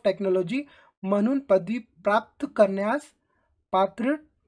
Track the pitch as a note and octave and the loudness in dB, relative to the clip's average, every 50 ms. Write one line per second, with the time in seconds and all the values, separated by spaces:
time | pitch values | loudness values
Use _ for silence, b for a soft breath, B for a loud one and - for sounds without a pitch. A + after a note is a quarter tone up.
0 | - G3+ F#3+ - G3+ F#3+ F#3 F#3 F#3 E3+ A3 C4+ D4 b b b b b b b | -2 -2 -2 0 0 0 0 0 0 -2 -4 -6 -6 b b b b b b b
1 | - F#3+ G3+ G3+ G#3 A#3 C#4 C#4 C#4 - G3 F#3+ F3+ F3+ A3+ B3 - _ _ _ | -4 -2 0 0 2 2 0 0 0 2 2 2 0 -2 -8 -8 -8 _ _ _
2 | - G3+ G3+ A3+ A3 - _ - - C#4 - - G#3+ G3 G3 F#3+ G3+ G#3+ A#3+ D4 | -2 0 0 0 0 -4 _ -10 -10 -2 2 2 2 2 2 -2 -2 -2 -2 -4
3 | - - _ _ _ _ _ _ _ _ _ _ _ _ - F#3+ G3 G3 - - | -6 -10 _ _ _ _ _ _ _ _ _ _ _ _ 0 0 0 0 -2 -4
4 | A3+ C4 D4+ D4+ - _ _ _ _ | -4 -2 -4 -4 -6 _ _ _ _